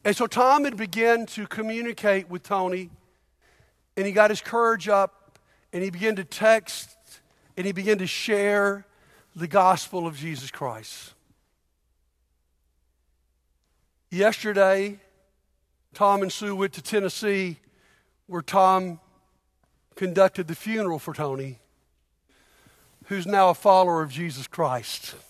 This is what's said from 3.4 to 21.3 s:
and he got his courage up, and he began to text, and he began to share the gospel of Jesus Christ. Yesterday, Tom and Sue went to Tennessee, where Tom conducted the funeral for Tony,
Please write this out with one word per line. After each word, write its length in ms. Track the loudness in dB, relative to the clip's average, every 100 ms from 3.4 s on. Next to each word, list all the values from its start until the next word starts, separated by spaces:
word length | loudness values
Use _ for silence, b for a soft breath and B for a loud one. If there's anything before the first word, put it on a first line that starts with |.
| _ _ _ _ _
and 100 | -6
he 60 | 0
got 200 | 4 4
his 100 | 2
courage 480 | -4 0 0 0 0
up, 500 | 2 2 _ _ _ _ _ _
and 100 | -8
he 80 | -6
began 280 | -4 -4 -4
to 80 |
text, 720 | -8 2 4 4 0 -14 -16 _ _ -20 _ _ _
and 100 | -8
he 60 | -6
began 280 | -4 0 0
to 60 |
share 800 | -2 -6 -2 0 2 2 0 -2 -12 b b b b
the 140 | -12 2
gospel 580 | 4 6 4 -2 -6
of 120 | -6 -8
Jesus 340 | -10 -10 -12
Christ. 640 | -8 -8 -8 -16 -20 -20 _ _ _ _ _ _ _ _ _ _ _ _ _ _ _ _ _ _ _ _ _ _ _ _ _ _ _ _ _ _
Yesterday, 880 | 2 2 2 -2 2 4 4 -2 -8 _ _ _ _ _ _ _ _ _
Tom 280 | 0 2 2
and 120 | -2
Sue 200 | -6 -6
went 200 | -2 -4
to 80 | -4
Tennessee, 800 | -4 -2 -2 -4 -2 -2 -2 -8 _ _ _ _ _ _ -10
where 140 | -10
Tom 580 | 0 4 6 4 0 -10 _ _ _ _ _ _ _ _ _
conducted 540 | -8 -4 4 4 4 -8
the 60 |
funeral 440 | -8 -6 -4 -4 -6
for 140 | -8
Tony, 460 | -8 -6